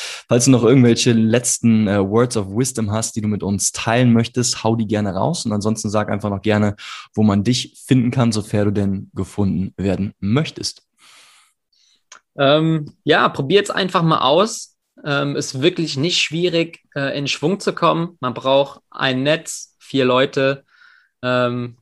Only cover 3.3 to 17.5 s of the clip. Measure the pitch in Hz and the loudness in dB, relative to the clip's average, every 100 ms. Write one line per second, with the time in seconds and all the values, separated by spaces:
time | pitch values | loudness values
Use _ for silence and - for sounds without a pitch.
3.3 | 104 92 101 - - - 117 127 117 117 | -4 -2 -2 -4 -4 0 2 4 4 2
4.3 | - 120 - 110 117 107 104 104 95 117 | -2 -4 -2 0 0 0 -2 -2 -2 -2
5.3 | 175 - 104 104 110 110 104 107 107 104 | -2 -4 -2 -2 -2 -2 -2 -2 -4 -4
6.3 | 98 107 104 104 104 - - - - 107 | -2 0 2 2 -2 -10 -16 -8 0 2
7.3 | 101 101 123 - - - 127 123 123 117 | 2 2 -2 -4 -12 0 2 2 2 0
8.3 | 107 101 107 104 101 98 95 98 - 95 | 0 -2 0 0 0 -2 -4 -8 -10 -8
9.3 | - 101 85 92 - 95 90 98 - 98 | -2 -2 -2 -4 -4 -2 -2 -4 -6 -2
10.3 | 120 160 - - - _ _ _ - _ | -2 -2 -6 -12 -12 _ _ _ -20 _
11.3 | _ _ _ _ _ _ _ _ - _ | _ _ _ _ _ _ _ _ -20 _
12.3 | - 139 151 160 160 147 - - 160 143 | 0 2 4 2 0 -4 -6 0 2 2
13.3 | - 139 196 208 - 196 185 165 156 127 | -2 0 2 0 -2 -2 0 2 2 2
14.3 | 151 220 - - _ _ - 156 143 143 | 2 2 -4 -16 _ _ -14 -6 -4 -2
15.3 | 143 139 131 147 180 160 139 160 - - | -4 -6 -2 -2 0 -4 -2 -2 -2 -2
16.3 | 156 180 170 165 - _ - 139 135 143 | -2 -2 0 -4 -8 _ -8 -6 -4 -6
17.3 | - 147 | -4 -2